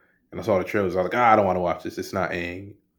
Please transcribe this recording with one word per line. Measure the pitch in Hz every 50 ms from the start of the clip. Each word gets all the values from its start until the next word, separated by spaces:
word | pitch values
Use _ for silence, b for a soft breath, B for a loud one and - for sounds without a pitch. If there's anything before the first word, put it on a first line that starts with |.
| b b b b b b
and | - 87
I | 85
saw | 110 104 113
the | 107
trailers, | - - 107 98 90 85
I | 92
was | 90 90
like, | 117 123
"Ah, | 123 117
I | 110
don't | 107 101
wanna | 92 92 90
watch | 90 85 80 -
this. | - 85 - 90
It's | 92 - 98
not | 95 87 -
Aang." | 85 87 87 87 87 95 101 101 - _ _ _ _